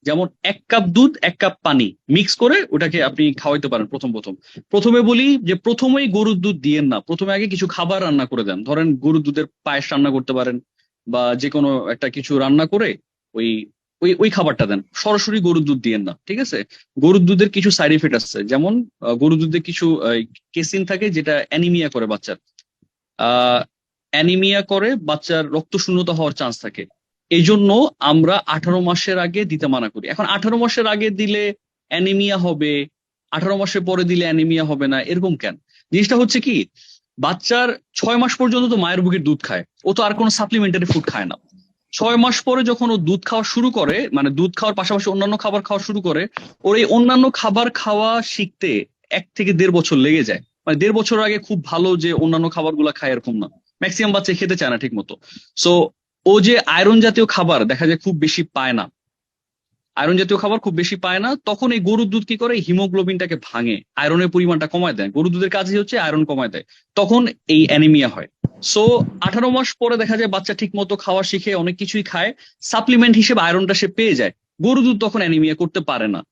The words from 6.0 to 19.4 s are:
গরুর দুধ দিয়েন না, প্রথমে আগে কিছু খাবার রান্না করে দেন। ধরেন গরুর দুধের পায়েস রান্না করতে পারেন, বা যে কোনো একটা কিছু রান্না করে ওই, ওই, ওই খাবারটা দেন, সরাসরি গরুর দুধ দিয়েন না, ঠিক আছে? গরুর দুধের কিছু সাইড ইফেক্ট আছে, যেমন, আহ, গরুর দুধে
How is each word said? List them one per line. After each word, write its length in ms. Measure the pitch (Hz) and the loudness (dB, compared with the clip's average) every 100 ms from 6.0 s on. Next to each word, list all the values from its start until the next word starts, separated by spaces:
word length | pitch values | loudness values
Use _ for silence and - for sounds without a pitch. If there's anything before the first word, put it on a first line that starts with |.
| 269 | 2
গরুর 340 | 190 214 202 | 0 0 0
দুধ 140 | 185 170 | -2 -2
দিয়েন 320 | 135 151 143 | -2 0 0
না, 120 | 113 | -2
প্রথমে 340 | - 165 196 | -4 -6 -4
আগে 140 | 196 208 | -2 -4
কিছু 200 | 185 185 | -4 -4
খাবার 360 | - 170 190 | -4 -2 -2
রান্না 220 | 185 143 127 | 0 0 -2
করে 180 | 120 | -4
দেন। 200 | 101 92 | -4 -6
ধরেন 320 | 113 151 165 135 | -4 0 0 0
গরুর 280 | 139 160 | 2 2
দুধের 220 | 143 143 - _ | 0 -4 -4 _
পায়েস 280 | - 139 139 | -6 -4 -4
রান্না 180 | 143 143 | 0 2
করতে 240 | 135 131 | 0 -2
পারেন, 260 | 127 127 123 _ _ _ _ - | -2 -2 -4 _ _ _ _ -6
বা 280 | 123 123 123 | -2 0 0
যে 140 | 139 | -2
কোনো 380 | 151 143 131 92 | 0 0 0 -4
একটা 220 | 117 131 | -6 -6
কিছু 300 | 131 131 143 | -6 -2 0
রান্না 260 | 135 143 160 | 0 0 0
করে 320 | 202 214 101 _ _ _ | 0 -2 -6 _ _ _
ওই, 320 | 113 113 110 107 _ _ _ | -6 -4 -4 -8 _ _ _
ওই, 140 | 175 175 | 0 2
ওই 140 | 214 | 2
খাবারটা 360 | - 160 131 110 | 2 0 0 -2
দেন, 160 | 101 - | -2 -6
সরাসরি 460 | - 208 208 208 214 | -8 -2 0 0 0
গরুর 240 | 175 165 | 2 0
দুধ 180 | 147 135 | 0 -2
দিয়েন 200 | 117 110 | 0 -2
না, 160 | 95 90 - | -4 -10 -10
ঠিক 140 | 208 | -6
আছে? 240 | 262 120 104 - _ - | -6 -6 -8 -14 _ 0
গরুর 260 | 151 190 180 | 4 6 6
দুধের 240 | 190 208 | 4 2
কিছু 220 | 202 190 | 2 0
সাইড 200 | - 151 | 2 2
ইফেক্ট 240 | 156 156 120 | 2 2 -2
আছে, 280 | - 107 | -4 -8
যেমন, 420 | 104 135 170 233 233 _ | -4 0 0 -2 -4 _
আহ, 120 | 117 | -6
গরুর 260 | 120 151 | 0 2
দুধে 200 | 160 | 2